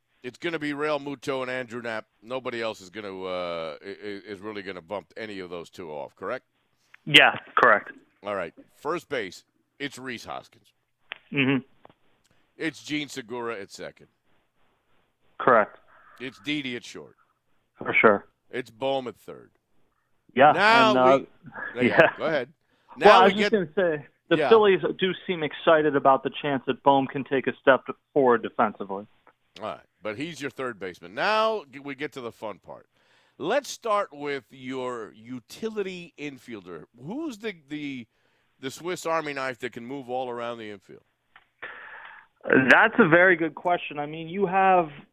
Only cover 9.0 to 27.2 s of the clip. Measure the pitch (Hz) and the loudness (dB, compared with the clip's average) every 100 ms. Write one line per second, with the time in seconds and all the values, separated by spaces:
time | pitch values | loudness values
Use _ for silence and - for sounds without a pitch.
9 | - 135 98 - _ _ _ - 139 123 | -6 -8 -8 -12 _ _ _ -12 -12 -12
10 | 131 113 - 65 - _ _ _ _ _ | -12 -12 -12 -14 -14 _ _ _ _ _
11 | - - _ 147 131 135 - _ - _ | -18 -18 _ -2 0 0 -4 _ -20 _
12 | _ _ _ _ _ - 156 135 113 147 | _ _ _ _ _ -10 -8 -8 -8 -8
13 | 143 - 110 120 117 110 98 - 80 - | -8 -10 -10 -8 -8 -8 -12 -14 -14 -16
14 | 73 _ _ _ _ _ _ _ _ _ | -20 _ _ _ _ _ _ _ _ _
15 | _ _ _ - - 117 101 - _ _ | _ _ _ -6 2 4 2 -4 _ _
16 | _ - 127 - 104 147 131 120 - 87 | _ -14 -14 -12 -8 -6 -6 -10 -12 -18
17 | 69 _ _ _ _ _ _ - 123 117 | -20 _ _ _ _ _ _ -14 -4 4
18 | 113 101 - _ _ 120 123 113 135 135 | 4 4 0 _ _ -12 -12 -8 -4 -4
19 | 123 98 - 67 57 _ _ _ _ _ | -4 -12 -16 -18 -20 _ _ _ _ _
20 | _ _ _ - 143 147 208 233 226 127 | _ _ _ 6 6 8 6 6 6 6
21 | 127 135 - _ 147 - - 117 123 - | 6 6 2 _ -20 -14 -10 -2 2 6
22 | 160 - 135 156 123 _ _ _ _ - | 4 4 -2 -2 -4 _ _ _ _ 4
23 | 170 202 190 196 208 214 160 - 180 151 | 8 10 8 4 2 2 0 0 0 0
24 | 139 _ - 160 143 226 208 180 151 - | -6 _ -2 0 6 6 6 4 2 -2
25 | 190 175 - 180 147 - - 156 151 139 | -2 -2 -6 -4 -4 0 4 6 6 2
26 | 135 - 139 - 151 139 - 127 - 139 | 4 4 2 -6 -4 -4 -4 -2 2 4
27 | 131 143 | 2 -4